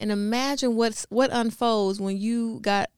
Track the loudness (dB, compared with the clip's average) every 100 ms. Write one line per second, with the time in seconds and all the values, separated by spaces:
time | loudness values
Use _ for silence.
0 | -2 -2 0 0 0 0 0 2 0 -2
1 | -4 0 2 2 -2 0 2 2 2 0
2 | -2 -2 -2 -2 -2 -2 0 0 0